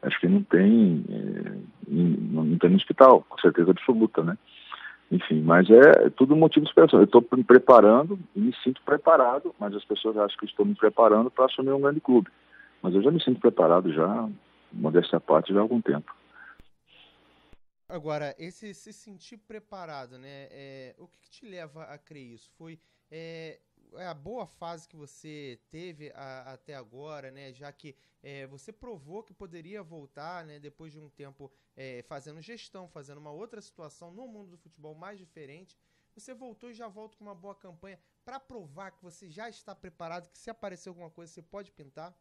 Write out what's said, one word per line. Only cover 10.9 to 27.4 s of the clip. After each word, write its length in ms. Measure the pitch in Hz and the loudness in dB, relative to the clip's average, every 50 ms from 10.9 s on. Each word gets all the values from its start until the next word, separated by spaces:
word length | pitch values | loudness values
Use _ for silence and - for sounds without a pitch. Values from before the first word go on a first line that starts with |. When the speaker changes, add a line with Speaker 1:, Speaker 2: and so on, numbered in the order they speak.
| 104 - 117 110 104 107 117 127 | 2 4 4 4 4 2 0 -2
Speaker 1:
pra 140 | _ - 127 | _ -2 -2
assumir 260 | 131 - - 131 135 | -2 -2 -4 -6 -4
um 100 | 139 139 | -4 -2
grande 200 | 139 139 143 156 | -2 -2 -4 -4
clube. 280 | _ - 127 120 139 - _ _ _ _ _ _ - _ _ _ | _ 2 2 2 2 0 _ _ _ _ _ _ -20 _ _ _
Mas 120 | - 95 87 | -8 -4 -2
eu 60 | 98 | 0
já 100 | 101 135 | 0 0
me 100 | 165 170 | -2 -2
sinto 200 | - - 127 - | -2 -4 -6 0
preparado 500 | - 117 - - 90 80 85 90 92 90 | 0 -2 0 2 0 2 2 0 0 -2
já, 380 | 76 78 80 92 104 120 113 110 101 95 _ _ _ _ _ _ | -4 -4 -4 -4 -4 -6 -8 -10 -12 -16 _ _ _ _ _ _
modéstia 460 | - - - 78 78 85 85 - - 82 | -14 -10 -8 -2 -2 -2 -2 -2 -6 -8
à 20 | |
parte, 340 | - - 78 78 - - 98 | -4 -2 -2 -2 -2 -2 -4
já 60 | 101 | -4
há 20 | |
algum 200 | 104 110 127 117 | -4 -2 -4 -6
tempo. 340 | 110 - - 73 73 - - _ _ _ _ - - - - _ - _ _ _ _ _ _ _ _ _ _ _ _ _ _ _ _ _ - _ _ _ _ _ _ _ | -4 -6 -8 -8 -8 -14 -20 _ _ _ _ -20 -20 -20 -20 _ -20 _ _ _ _ _ _ _ _ _ _ _ _ _ _ _ _ _ -20 _ _ _ _ _ _ _
Speaker 2:
Agora, 440 | 175 175 143 156 151 151 147 143 - _ | -18 -16 -12 -12 -10 -10 -10 -12 -14 _
esse 340 | 165 170 180 _ - 208 196 | -20 -20 -20 _ -20 -20 -20
se 200 | - _ 214 208 | -20 _ -20 -20
sentir 420 | _ _ 220 202 175 _ - - | _ _ -20 -20 -20 _ -20 -20
preparado, 840 | 214 _ _ 220 214 208 _ - 190 180 165 151 139 131 123 127 127 | -20 _ _ -20 -20 _ _ -20 -20 -20 -18 -18 -18 -18 -20 -20 -20
né, 300 | 127 139 143 139 139 - | -20 -20 -20 -20 -20 -20
é, 460 | - 131 139 135 135 135 131 127 - _ | -20 -20 -20 -20 -20 -20 -20 -20 -20 _
o 80 | 165 | -20
que 140 | 170 _ _ | _ _ _
que 100 | _ _ | _ _
te 160 | _ _ _ | _ _ _
leva 380 | 226 190 180 165 156 139 160 160 | -20 -20 -20 -20 -20 _ -20 -20
a 140 | - 143 143 | -20 -20 -20
crer 380 | _ _ 160 147 135 120 117 | _ _ -20 -20 -20 -20 -20
isso? 140 | 110 _ _ _ _ | -20 _ _ _ _
Foi, 220 | 160 165 165 160 _ _ _ _ _ _ | -20 -20 -20 _ _ _ _ _ _ _
é, 480 | 151 160 165 165 165 160 160 160 147 _ _ _ _ _ _ _ _ | -20 -20 -20 -20 -20 -20 -20 -20 -20 _ _ _ _ _ _ _ _
é 120 | - 180 180 | -20 -20 -20
a 60 | 165 | -20
boa 320 | 147 139 175 226 254 208 160 | -20 -20 -20 -18 -18 -18 -20
fase 400 | _ _ 175 170 170 165 160 _ | _ _ -20 -20 -20 -20 -20 _
que 80 | _ | _
você 640 | 160 147 143 _ _ _ 156 151 147 143 135 123 113 _ _ | -20 -20 -20 _ _ _ -20 -20 -20 -20 -20 -20 _ _ _
teve 400 | _ 160 170 185 170 147 151 143 - | _ -20 -20 -20 -20 _ -20 -20 -20
a-, 380 | - 139 135 131 131 127 131 131 | -20 -20 -20 -20 -20 -20 -20 -20
até 200 | 127 _ - 147 | -20 _ -20 -20
agora, 560 | 135 123 107 117 131 143 156 156 147 135 131 | -20 -20 _ _ -20 -18 -18 -18 -18 -18 -20
né, 200 | 131 139 | -20 -20